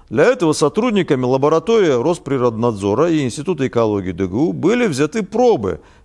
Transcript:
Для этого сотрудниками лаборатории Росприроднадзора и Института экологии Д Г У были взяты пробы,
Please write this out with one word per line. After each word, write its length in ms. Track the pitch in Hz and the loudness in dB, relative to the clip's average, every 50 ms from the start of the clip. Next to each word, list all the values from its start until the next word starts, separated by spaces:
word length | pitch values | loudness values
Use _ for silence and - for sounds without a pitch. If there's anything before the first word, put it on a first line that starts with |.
| - - | -14 -4
Для 160 | 98 131 165 | 0 2 4
этого 280 | 233 262 254 175 156 147 | 4 2 2 2 0 2
сотрудниками 720 | - 160 143 - 214 226 254 208 196 156 - 147 127 127 | 2 0 0 0 0 0 0 0 0 0 0 0 0 0
лаборатории 640 | 123 131 131 139 151 160 160 160 226 226 220 190 156 | 0 0 2 2 2 2 0 0 2 2 2 2 2
Росприроднадзора 1200 | 131 117 120 165 175 170 - 135 139 127 123 123 113 107 120 120 110 98 101 101 101 123 160 175 | 2 2 0 0 -2 -2 -4 -4 -2 0 0 0 0 0 -2 -2 -2 0 0 0 2 2 2 0
и 160 | 160 156 139 | 0 0 -2
Института 420 | 120 - 151 139 190 180 147 135 | -4 -6 -6 -6 -6 -4 -4 -4
экологии 440 | 120 - 120 117 107 104 101 92 95 | -2 0 0 0 0 0 -2 -4 -4
Д 160 | 90 87 95 | -4 -4 -4
Г 80 | 87 92 | -2 -2
У 180 | 120 156 190 180 | -2 -2 -2 -2
были 320 | 135 131 185 233 247 247 | -2 0 0 0 0 0
взяты 380 | 202 135 127 151 151 - 220 190 | -2 0 -2 -2 -2 -2 -4 -6
пробы, 580 | - - 240 254 233 208 135 101 92 82 - - - - - _ | -4 -2 2 2 2 2 2 0 -4 -6 -6 -10 -18 -20 -20 _